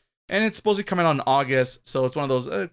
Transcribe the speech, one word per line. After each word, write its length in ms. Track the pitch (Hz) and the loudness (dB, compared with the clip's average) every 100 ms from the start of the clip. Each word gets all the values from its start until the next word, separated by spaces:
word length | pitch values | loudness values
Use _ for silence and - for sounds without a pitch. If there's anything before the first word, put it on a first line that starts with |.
| _ _ - | _ _ -6
And 140 | 190 | -2
it's 140 | 220 - | -2 0
supposed 200 | 214 202 | 0 0
to 60 | |
be 40 | 208 | 0
coming 180 | 180 170 | 0 2
out 60 | |
in 100 | 143 - | 2 2
August, 600 | 135 135 131 127 - - | 2 2 2 0 -4 -6
so 180 | 135 127 | -2 0
it's 100 | 156 | 0
one 80 | |
of 60 | 143 | 0
those, 180 | 127 127 | 0 -2
uh, 200 | 185 185 | -4 -6